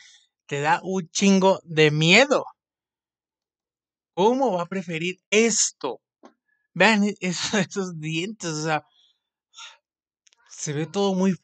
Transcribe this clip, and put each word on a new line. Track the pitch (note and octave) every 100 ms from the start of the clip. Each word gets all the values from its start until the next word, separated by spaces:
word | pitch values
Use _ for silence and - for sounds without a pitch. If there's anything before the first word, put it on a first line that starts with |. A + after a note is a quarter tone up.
| - _ _ _ _
te | C#3+
da | D3 E3+
un | F3 F#3+ E3
chingo | - G3 F#3+ F#3+ F#3
de | - D#3 D3+
miedo. | D3+ D#3+ F#3+ C#4+ G#3 - _ _ _ _ _ _ _ _ _ _ _ _ _ _ _ _
¿Cómo | - G3+ B3+ C4
va | F3+
a | E3+
preferir | F#3+ E3+ D#3+ F3 F#3 _
esto? | G#3 A3+ G3+ - - C#3 A2 _ _ - _ _ _ _
Vean | - F#3+ G#3+
e-, | G#3 G3+
<laughs> |
eso, | F#3 E3 - A3+
esos | F3 G3+ F#3 E3
dientes, | D#3 D#3+ F#3+ A3 F3
o | D3+
sea, | D#3 D#3 - _ _ _ _ _ _ - - - _ _ _ _ _ _ _
se | - D#3+
ve | C#3+ D#3
todo | F#3+ G3+
muy | F#3 F#3+ F3+